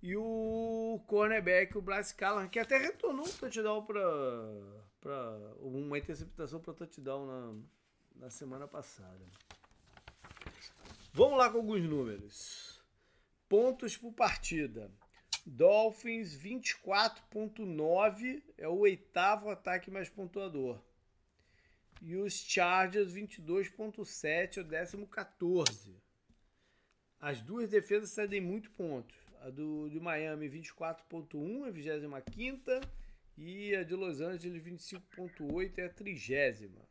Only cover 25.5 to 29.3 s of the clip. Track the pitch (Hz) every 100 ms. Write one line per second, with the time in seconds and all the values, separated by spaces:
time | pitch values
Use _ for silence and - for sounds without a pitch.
25.5 | 180 147 104 104 92 _ _ _ _ _
26.5 | _ _ _ _ _ _ _ 147 135 110
27.5 | 226 226 208 196 208 214 - 208 202 175
28.5 | 202 214 - 175 135 113 - -